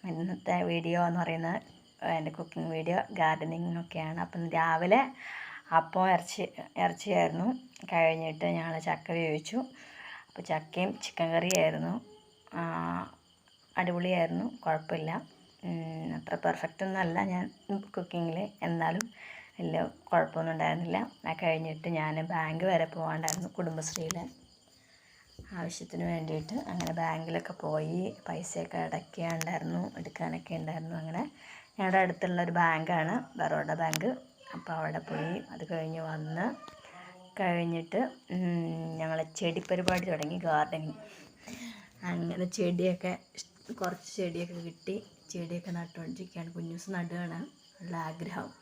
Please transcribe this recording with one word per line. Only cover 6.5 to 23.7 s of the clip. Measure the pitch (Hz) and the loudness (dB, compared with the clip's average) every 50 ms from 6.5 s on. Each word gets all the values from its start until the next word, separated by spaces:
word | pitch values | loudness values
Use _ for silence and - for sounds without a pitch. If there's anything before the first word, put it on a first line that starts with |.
| - - - - - | -4 -10 -12 -6 0
ഇറച്ചിയായിരുന്നു. | - 180 175 170 175 - - 180 180 170 165 156 165 180 226 254 254 - - - - - - - | 2 2 2 2 0 0 4 6 6 6 6 4 2 2 2 2 0 -4 -14 -18 -16 -8 0 4
കഴിഞ്ഞിട്ട് | 170 165 160 160 160 160 160 156 156 170 | 6 6 6 6 4 0 -2 -2 0 0
ഞങ്ങൾ | 175 170 165 160 165 165 160 | 2 2 2 0 0 -2 -2
ചക്ക | 156 165 160 156 - - 170 | 0 0 0 0 0 -2 0
വേവിച്ചു. | 170 165 160 151 156 156 - 214 240 262 254 - - - - - - - - - - - _ | 2 2 2 2 0 -2 -2 -2 -2 -2 -4 -8 -18 -20 -20 -18 -16 -14 -14 -14 -16 -16 _
അപ്പോൾ | - - 175 | -12 -12 -2
ചക്കയും | - 160 156 156 156 - 175 180 202 - - - | 0 0 0 0 -2 0 0 0 0 0 -4 -8
ചിക്കൻ | - - - 170 165 165 | -8 -2 0 0 4 4
കറിയായിരുന്നു. | 165 170 180 185 - 160 156 160 151 156 170 185 240 - - - - - - _ _ _ - - | 4 4 6 4 6 6 6 4 2 0 0 -2 -2 -4 -10 -20 -20 -20 -20 _ _ _ -10 -6
ആ, | 170 170 165 165 165 165 170 - - - - - - _ _ _ _ _ - _ _ _ _ - - | -4 -2 -2 -2 -2 -2 0 -2 -2 -4 -6 -12 -20 _ _ _ _ _ -20 _ _ _ _ -2 0
അടിപൊളിയായിരുന്നു, | 180 180 175 175 175 185 185 175 165 165 170 175 202 240 - | 0 2 2 0 2 2 4 4 4 4 2 0 -2 -2 -6
കുഴപ്പമില്ല. | - - 170 160 156 156 - 175 160 156 156 165 202 - - - - - - - _ - | -4 0 0 0 0 0 -2 -4 -2 -2 -2 -4 -4 -6 -10 -20 -20 -20 -20 -20 _ -6
ഉം, | 175 170 165 165 160 160 160 160 170 160 | -4 -4 -4 -4 -6 -6 -6 -6 -4 -6
അത്ര | 160 160 165 170 170 - | -6 -4 -4 -4 0 2
പെർഫെക്റ്റ് | 175 175 - - 202 - - 196 | 2 0 2 -2 -6 -4 -2 -2
ഒന്നും | 190 190 190 | -2 0 2
അല്ല | 185 165 165 185 202 | 2 2 2 2 2
ഞാൻ | 196 180 180 185 - - - - _ 202 196 196 - - | 2 2 0 -2 -2 -6 -14 -6 _ -4 -4 -4 -6 -6
കുക്കിങ്ങിൽ, | - 175 175 - 175 170 165 160 175 202 202 - - - | -6 -6 -2 -2 -2 0 0 0 -2 -4 -6 -6 -4 -2
എന്നാലും | 170 170 165 165 160 165 190 - - - - - - - - - - - - | 0 2 2 2 2 2 2 -2 -4 -6 -16 -16 -16 -16 -16 -18 -18 -10 -4
വലിയ | 170 165 160 160 165 | -4 0 0 0 0
കുഴപ്പമൊന്നും | 156 - - - - - 170 160 156 - 165 160 165 160 | 0 -4 -12 -4 4 6 6 6 4 2 -2 -2 -2 0
ഉണ്ടായിരുന്നില്ല. | 160 160 156 156 170 175 170 170 190 226 - - - - 160 | 0 2 2 2 0 0 0 0 0 0 -2 -8 -10 -6 -6
ആ | 160 | -4
കഴിഞ്ഞിട്ട് | 160 185 170 160 160 160 160 156 156 160 175 | 0 2 2 2 2 0 -4 -6 -4 -2 -2
ഞാൻ | 170 160 156 156 151 160 160 | 0 0 0 0 0 -2 -2
ബാങ്ക് | 170 175 165 160 156 160 165 180 | -2 0 -2 0 0 -2 0 2
വരെ | 190 185 165 165 | 4 6 4 4
പോകാണ്ടായിരുന്നു, | 165 - 175 160 160 156 160 165 165 - 185 180 160 | 2 0 -4 -2 -2 -2 0 0 -2 -2 -2 -4 -8
കുടുംബശ്രീയിലെ | - - 180 165 | -4 -4 -4 -2